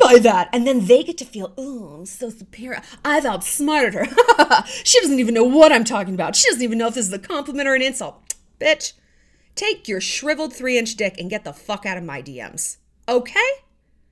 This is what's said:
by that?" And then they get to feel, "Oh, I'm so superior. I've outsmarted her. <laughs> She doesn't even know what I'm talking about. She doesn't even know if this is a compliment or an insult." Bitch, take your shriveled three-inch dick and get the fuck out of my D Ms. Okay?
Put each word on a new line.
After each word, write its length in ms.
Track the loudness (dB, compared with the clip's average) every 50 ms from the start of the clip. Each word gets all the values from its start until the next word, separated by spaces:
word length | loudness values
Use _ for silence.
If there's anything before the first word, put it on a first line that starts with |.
by 180 | 6 8 8 8
that?" 320 | 8 6 4 2 0 -2
And 140 | -2 -2 0
then 200 | 0 0 0 4
they 180 | 4 4 4 4
get 120 | -2 -10 -10
to 60 | -12
feel, 300 | -14 -12 -12 -12 -12 -12
"Oh, 380 | -14 -14 -12 -14 -14 -16 -16 -18
I'm 120 | -18 -18
so 220 | -18 -14 -12 -14 -14
superior. 540 | -14 -16 -20 _ -20 -18 -14 -12 -12 -12 -14 -16 -20 -6 -2
I've 200 | 2 2 2 2
outsmarted 680 | 0 -4 -4 -6 -6 -4 -2 -2 0 0 0 0 0 -2
her. 720 | -4 -4 0 2 4 4 6 6 4 4 4 4 0 0
<laughs> 0 | -4 -12 -6
She 180 | -2 4 4 4
doesn't 200 | 4 4 0 0
even 140 | 0 0 2
know 100 | 2 4
what 280 | 4 8 8 8 8
I'm 120 | 8 4 2
talking 300 | 0 -4 -4 -4 -6 -6
about. 200 | -6 -6 -2 0
She 140 | 0 2 2
doesn't 140 | 0 -2
even 160 | -2 -4 -2 -2
know 100 | -2 -4
if 60 | -4
this 120 | -4 -6
is 60 | -6
a 80 | -6 -10
compliment 480 | -10 -6 -8 -6 -6 -8 -8 -4 -2 -2
or 60 | 0
an 60 | 0
insult." 380 | 0 -2 -4 -6 -10 -12 -14 _ _ -16 -16 _ _ _ _ -4
Bitch, 340 | 0 0 0 0 -4 -14 _ _ _ _ _ _ _ _ _ _ _ _ -12
take 320 | -8 -6 -6 -6 -6 -6
your 140 | -8 -8 -6
shriveled 520 | -6 -6 -8 -6 -4 -4 -4 -4 -4 -10
three-inch 440 | -8 -8 -4 -2 0 0 -2 -4 -6
dick 180 | -6 -6 -6 -6 -8
and 120 | -10 -10
get 140 | -10 -10 -10
the 80 | -12
fuck 340 | -18 -16 -10 -10 -10 -8 -8
out 100 | -10 -10
of 60 | -8
my 180 | -10 -12 -12 -14
D 220 | -14 -16 -16 -16
Ms. 360 | -16 -14 -10 -10 -10 -10 -10 _ _ _ _ _ -6 -2
Okay? 420 | -2 -2 -2 0 -2 0 0 0 -4 -8 _ _ _ _ _ _ _ _ _ _